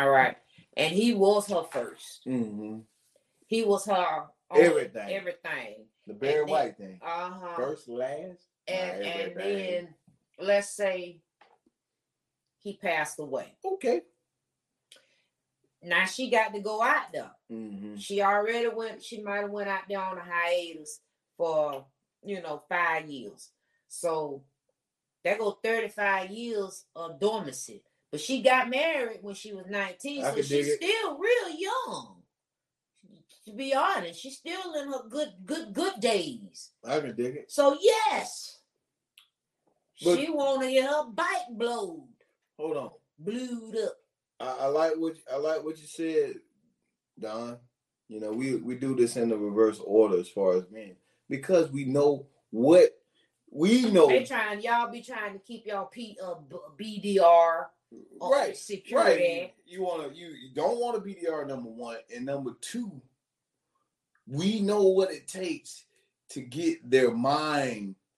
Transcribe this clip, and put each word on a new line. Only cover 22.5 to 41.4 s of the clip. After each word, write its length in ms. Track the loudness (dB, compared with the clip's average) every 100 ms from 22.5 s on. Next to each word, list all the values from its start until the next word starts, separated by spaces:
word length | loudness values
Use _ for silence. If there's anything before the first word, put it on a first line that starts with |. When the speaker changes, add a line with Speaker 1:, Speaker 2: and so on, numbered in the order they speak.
| -10 -4
Speaker 1:
five 400 | 0 0 0 -4
years. 420 | -12 -12 -16 -20 _ _ _ _
So 540 | -6 -2 -2 -4 -8 _ _ _ _ _ _ _ _
that 140 | -2 0
go 200 | -2 -2
thirty-five 680 | -2 -2 -4 -2 0 0 -2
years 540 | -10 -6 -6 -6 -10 _
of 240 | -14 -12 -2
dormancy. 640 | -2 -2 -6 -10 -14 -18 _ _ -12
But 100 | -10
she 220 | -4 2
got 260 | 4 4 2
married 480 | 0 0 -2 -4 -8
when 120 | -14
she 180 | -14 -14
was 140 | -14 -8
nineteen, 540 | -6 -6 -8 -10 -4
Speaker 2:
I 40 | -4
Speaker 1:
so 60 |
Speaker 2:
can 80 | -2
Speaker 1:
she's 40 | 0
Speaker 2:
dig 180 | 2 2
it. 100 | 0
Speaker 1:
still 360 | 0 0 -2 -2
real 380 | 2 2 0 -6
young. 580 | -4 -4 -4 -10 -12 -20 _ _ _ _ _ _ _ _ _ -20 _ _ -16
To 60 |
be 220 | -8 -2
honest, 460 | 0 2 0 -4 -10
she's 160 | -14 -14
still 380 | -10 -8 -6
in 140 | -6 -6
her 160 | -8 -8
good, 220 | -6 -6 -8
good, 280 | -8 -8 -6
good 200 | -2 -2 0
days. 680 | 0 0 -2 -10 -16 -20 -20 _ -4
Speaker 2:
I 140 | -2
can 160 | -2 -4
dig 180 | -4 -6
it. 140 | -6
Speaker 1:
So 260 | 4 4 6
yes, 800 | 4 4 2 0 -4 -12 -16 -20 _ _ _ _ _ -20 _ _ _ _ _ _ _ -2
Speaker 2:
But 160 | 2 4
Speaker 1:
she 100 | 2
wanna 400 | 0 0 0 2
get 180 | 2 2
her 160 | 0 -2
bike 360 | -2 -2 -2